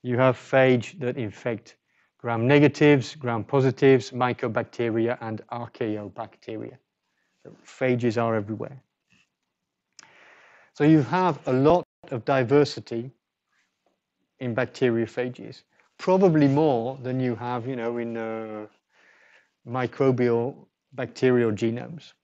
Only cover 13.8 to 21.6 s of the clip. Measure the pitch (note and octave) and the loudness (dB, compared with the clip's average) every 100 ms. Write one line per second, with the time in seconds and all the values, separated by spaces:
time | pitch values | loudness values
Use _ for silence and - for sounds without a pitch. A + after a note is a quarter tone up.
13.8 | _ _ _ _ _ _ B2+ A2+ A#2+ - | _ _ _ _ _ _ -6 -4 -6 0
14.8 | B2+ A#2 A2+ - B2+ B2 A2 - _ _ | 0 2 -2 -4 -8 -8 -16 -18 _ _
15.8 | _ _ - F#3 F#3+ D#3 C#3+ C#3 D#3+ B2 | _ _ 0 4 4 6 4 4 2 0
16.8 | A#2 C3 B2+ C3 B2+ A2 A#2+ B2 A#2 C3 | -4 -8 -6 -4 -2 -4 -6 -8 -8 -6
17.8 | A#2 A#2+ A#2 A#2 A2+ A2+ A2 G#2+ G#2+ _ | -6 -6 -6 -8 -8 -8 -10 -14 -16 _
18.8 | _ _ _ _ _ _ _ _ - B2 | _ _ _ _ _ _ _ _ -10 -6
19.8 | B2 - C3+ B2+ A#2+ A#2 A#2+ - - _ | -6 0 0 2 2 0 -2 -10 -20 _
20.8 | _ B2+ A#2+ - C3 B2 A#2 G#2 | _ -12 -12 0 2 4 2 0